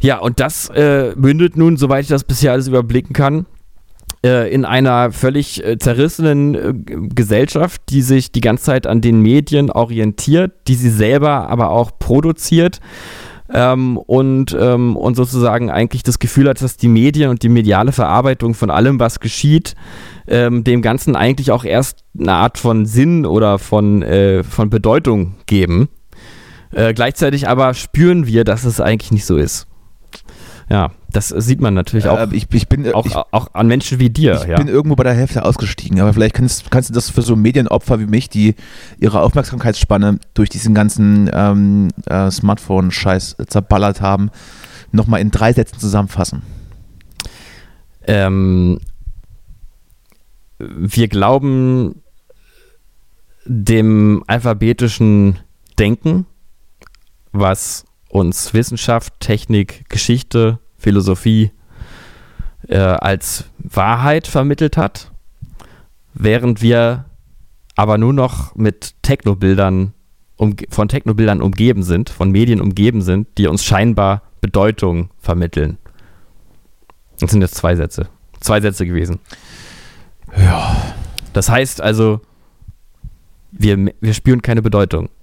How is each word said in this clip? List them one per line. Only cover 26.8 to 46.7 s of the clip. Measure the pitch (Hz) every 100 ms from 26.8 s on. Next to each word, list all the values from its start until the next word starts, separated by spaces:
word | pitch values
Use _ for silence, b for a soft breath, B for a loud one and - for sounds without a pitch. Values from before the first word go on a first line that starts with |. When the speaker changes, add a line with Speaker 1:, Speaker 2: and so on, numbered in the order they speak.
| 113 110
Speaker 1:
gleichzeitig | 120 - 147 139 139
aber | 127 131 127
spüren | - 143 170 180 131
wir, | 113 110
dass | 110 123
es | 110
eigentlich | - 110 -
nicht | 110 -
so | 82
ist. | 73 - - - - - - - B B B B B
Ja, | 104 80 - -
das | 107 -
sieht | - 113 135
man | 117 95
natürlich | 87 110 -
auch, | -
Speaker 2:
Äh, | 113 107
ich, | -
ich | - -
bin, | 139 123
Speaker 1:
auch, | 110 113
Speaker 2:
ich, | -
Speaker 1:
auch | - 107 117
an | 87 113
Menschen | 123 - 127
wie | 127
dir, | 117 156 85
Speaker 2:
ich | 87
Speaker 1:
ja. | 82
Speaker 2:
bin | 147
irgendwo | 135 151 135
bei |
der | 127
Hälfte | 120 131 127 -
ausgestiegen, | 123 104 - - 95
aber | 101
vielleicht | 104 110
kannst, | - 123 - -
kannst | 127 127
du | 117
das | -
für | -
so | 117 113
Medienopfer | 107 135 117 104 - 120
wie | 107
mich, | 107 -
die | 104 107 107 B B B B
ihre | 110 104
Aufmerksamkeitsspanne | 80 - 131 123 120 104 - 104 101 101 -
durch | - 104
diesen | - 110
ganzen, | 107 107 - 104 104 101
ähm, | - 101 101 101 101 95 - -
äh, | 92 95
Smartphone-Scheiß | 92 101 101 - 95 92 - 98 92 - - -
zerballert | 104 98 101 101 98
haben, | 98 98 101 B B B B B B
nochmal | 104 110 110
in | 104
drei | - 110
Sätzen | 123 113 -
zusammenfassen. | 107 101 98 - 87 69 - B B